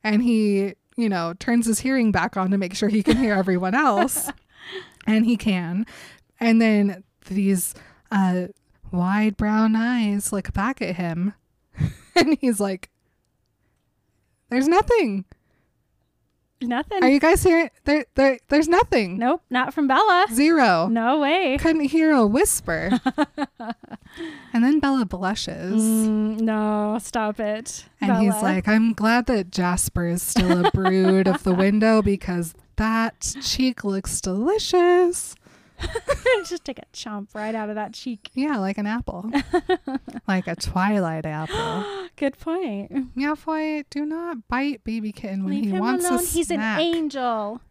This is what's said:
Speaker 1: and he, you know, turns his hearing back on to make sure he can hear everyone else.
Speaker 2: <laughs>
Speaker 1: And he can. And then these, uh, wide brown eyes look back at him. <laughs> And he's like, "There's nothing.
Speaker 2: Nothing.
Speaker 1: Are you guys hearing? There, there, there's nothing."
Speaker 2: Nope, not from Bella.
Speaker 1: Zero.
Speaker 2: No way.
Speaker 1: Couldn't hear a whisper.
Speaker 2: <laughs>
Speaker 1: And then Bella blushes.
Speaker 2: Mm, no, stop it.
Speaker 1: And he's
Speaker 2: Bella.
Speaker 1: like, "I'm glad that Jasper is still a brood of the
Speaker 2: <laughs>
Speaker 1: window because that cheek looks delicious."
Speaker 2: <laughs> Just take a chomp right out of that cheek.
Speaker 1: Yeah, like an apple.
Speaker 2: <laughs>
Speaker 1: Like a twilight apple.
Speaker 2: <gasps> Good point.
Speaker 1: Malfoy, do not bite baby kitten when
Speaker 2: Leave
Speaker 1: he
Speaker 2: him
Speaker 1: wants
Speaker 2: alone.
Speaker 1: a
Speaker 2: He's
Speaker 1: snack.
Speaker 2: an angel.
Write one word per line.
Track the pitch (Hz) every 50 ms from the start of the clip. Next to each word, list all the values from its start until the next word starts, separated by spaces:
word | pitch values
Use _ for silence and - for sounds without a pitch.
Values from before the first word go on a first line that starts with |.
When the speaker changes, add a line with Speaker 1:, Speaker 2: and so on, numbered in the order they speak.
| -
Speaker 1:
and | 214 208 214
he, | 247 240 233 220 214 208 202 196 196 202 - _ _ _ _
you | - 233 214
know, | 196 175 170 165 170 -
turns | - - 233 240 226
his | 226 220 -
hearing | - 262 269 262 233 220
back | 196 180 170 - -
on | 196 185 185
to | 196 196
make | 190 175 196
sure | - 220
he | 202 208 220
can | 190 - 226
hear | 240 262 220 208
everyone | 190 185 190 180 180 185 185 208
else. | 269 302 269 208 202 - 269 - - - 285 -
Speaker 2:
<laughs> | _ _ _ _ - - - 381 381 - - _ _ -
Speaker 1:
And | 220 214 220 226
he | 220 240
can. | 202 - 220 190 180 175 165 175 190 233 - - - - - - _ _ _ _ _
And | 226 233 226 226
then | 226 220 214 208 202 202 196 185 - _ _ _ _
these, | - 190 202 196 196 196 180 - - - - - - _ _ _ _
uh, | 220 196 190 185 180 180 180 185 - _ _ _ _ _ - -
wide | - 180 175 185 196 214 214 214 202
brown | - 220 214 214 214 220 220 220
eyes | 226 226 240 247 240 220 208 202 202 - -
look | 220 196 - - -
back | 202 196 247 269 -
at | 226 180 180
him. | 175 180 170 160 170 180 202 - _ _ _ _ _ _ _ _
<laughs> | - - - - - _ _ _
And | 349 302 285 311 -
he's | - 247 226 196
like, | 208 196 190 185 - _ _ _ _ _ _ _ _ _ _ _ _ _ _ _ _ _ _ _ _ _ _ _ _ _ _ _ _ _ _ _ _ _
"There's | 240 254 269
nothing. | 302 339 381 440 - 480 453 349 220 196 196 185 _ - _ _ _ _ _ _ _ _ _ _ _ _ _ _ _ _ _ _ _ _ _ _ _ _ _
Speaker 2:
Nothing. | 254 240 240 254 302 - 427 381 254
Speaker 1:
Are | 254
you | 277 285
guys | 294 320 370 -
hearing? | - 370 330 330 330 254 _ _ _
There, | 277 294 302 247 _ _
there, | - 277 269 262 - _ _
there's | 285 294 311
nothing." | 311 349 381 480 - 381 247 208 175 180
Speaker 2:
Nope, | 190 226 254 320 359 _ _
not | 254 254 262 - -
from | 320 294
Bella. | 269 254 302 415 427 359 349 381 - 226
Speaker 1:
Zero. | 240 285 320 339 311 254 214 180 165 165 -
Speaker 2:
No | 226 233 226 240 277 311
way. | 285 277 320 381 381 285 254 285
Speaker 1:
Couldn't | - 320 320 320 294
hear | 269 - 320 311 311
a | 302 262 220
whisper. | 202 214 277 415 - - - - - 165 156 165 180 254 - -
Speaker 2:
<laughs> | 262 - - 285 - _ - 285 - _ - 233 220 233 _ - - 233 - _ - - - 339 320 302 - - -
Speaker 1:
And | - 233 233
then | 262 302 302
Bella | 285 277 269 262 233
blushes. | 180 - 180 185 185 214 - - - 160 - - 185 214 220
Speaker 2:
Mm, | 220 220 220 220 220 220 214 214 214 214 220 220
no, | 220 220 214 214 214 214 214 208 208 208 214 240
stop | - - - 240 220 214 208 -
it. | 220 208 214 220 247 - - - - _ _ _
Speaker 1:
And | 208 196 202
he's | 190 208 202 190
Speaker 2:
Bella. | - 196
Speaker 1:
like, | 190 185 185 -
"I'm | 208 214 220 226 233 220
glad | - 208 220 233 247 233
that | - 254 208 185 180
Jasper | - 190 180 180 180 185 - - _ 180 175
is | 170 170 180 -
still | - - - 180 180 180 175 175
a | -
brood | - 196 190 185 185 190 185 185 185 190 190
of | 190 185 190 -
the | 196 180
Speaker 2:
<laughs> |
Speaker 1:
window | 180 190 196 202 214 220 220 220 220
because | 202 202 196 190 - - 180 175 170 165 - - _ _ _
that | - 214 220 226 226 226 233 _ _ - - - 277
cheek | 269 - - - 262 262 240 - -
looks | 202 196 196 - - - -
delicious." | - 196 185 202 233 320 415 427 - - - 359 349 349 349 359 359 349 349 - - - - _ _ - _ _ _ _ _ -
Speaker 2:
<laughs> | - - - 453 - - 571 - - 508 508 415 349
Just | - 349 330 _
take | - 226 -
a | - _
chomp | _ - - 226 208 208 202 _ _
right | 214 214 220 226
out | 220 214 208
of | 214
that | 214 208 196 226
cheek. | - - 262 233 202 _ - _
Speaker 1:
Yeah, | 254 269 302 285
like | 214 190 190 202
an | - 208
apple. | 208 220 240 247 - - 180 190 226 254
Speaker 2:
<laughs> | 285 - - - 349 - - 370 349 _ - 262 - - - - - _
Speaker 1:
Like | - 190 185 185
a | - 170
twilight | - - - - 180 185 208 214 202 180 165 160 160 156
apple. | 156 156 156 160 - 381 440 466 466 - - 415 403 403 392 370 339
Speaker 2:
<gasps> | _
Good | - 294 277 277 _
point. | - 330 320 370 370 262 208 202 - - - 277 254 254 -
Speaker 1:
Malfoy, | 254 277 294 311 294 - 320 311 311 311 311 302 302 285 _
do | - 285 294
not | 302 311 330 339 349 330 233 -
bite | _ 240 254 277 285 269 214 _
baby | - 220 226 214 214
kitten | 202 - - 202 190 196 190
when | 190 190
Speaker 2:
Leave | 208 220
Speaker 1:
he | 202
Speaker 2:
him | 190 185
Speaker 1:
wants | 208 240 370 359 349
Speaker 2:
alone. | 359 349 349
Speaker 1:
a | 349
Speaker 2:
He's | 349 - 339 330
Speaker 1:
snack. | - 359 254 220 220 214 202
Speaker 2:
an | 330
angel. | 339 339 339 311 294 277 269 254 247 233 220 208 208 226 254 _ _